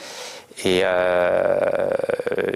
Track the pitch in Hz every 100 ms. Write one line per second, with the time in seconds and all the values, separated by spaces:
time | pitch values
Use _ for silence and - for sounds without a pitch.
0 | - - - - - - 98 92 92 90
1 | 90 90 90 92 92 95 - - 92 -
2 | - - - 95 95